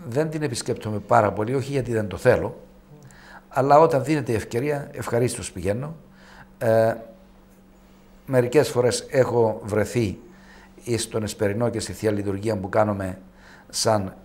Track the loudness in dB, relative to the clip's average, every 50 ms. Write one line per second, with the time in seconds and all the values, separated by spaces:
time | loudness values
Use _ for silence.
0 | -14 -4 -2 -2 -2 -2 -2 -4 -4 -4 -4 -6 -4 -6 -6 -4 -4 -6 -6 -6
1 | -2 2 4 4 4 4 0 -2 -4 -2 -2 -4 -4 -2 -4 -4 -4 -2 -2 -2
2 | -2 -4 -8 0 4 4 4 4 2 -4 -8 -10 -20 -20 -20 -20 -20 -20 -20 -20
3 | -20 -20 -20 -20 -20 -20 -20 -20 -20 _ -2 -2 4 6 8 8 8 6 4 0
4 | 0 0 -2 -2 0 0 -2 -2 -2 -2 -4 -4 -2 -2 -4 -4 -6 -10 -10 -10
5 | -6 -2 0 2 2 0 0 -4 -10 -10 -10 -6 -2 -2 -2 -2 -4 -8 -10 -14
6 | -18 -20 -20 -20 -20 -20 -20 -20 -20 -20 -12 -2 2 4 4 6 4 4 2 -2
7 | -8 -16 -20 -20 -20 -20 -20 -20 -20 -20 -20 -20 -20 -20 -20 -20 -20 -20 -20 -20
8 | -20 -20 -20 -20 -8 0 2 2 2 4 4 4 2 4 2 2 2 2 0 0
9 | -6 -2 2 2 2 2 4 2 2 2 0 -4 -6 -2 0 0 0 0 0 0
10 | 0 0 -2 -8 -14 -20 -20 -20 -20 -20 -20 -20 -20 -20 -20 -16 -6 -4 -4 -4
11 | -4 -4 -4 -4 -4 -4 -4 -2 -2 -2 0 0 -2 -2 -2 -4 -6 -8 -8 -2
12 | -2 0 0 0 -2 -4 -4 -4 -2 -4 -4 -4 -4 -2 2 2 2 2 0 -4
13 | -6 -8 -10 -12 -16 -20 -20 -20 -20 -20 -20 -20 -20 -12 -6 -2 0 2 2 2
14 | 0 -4 -10 -14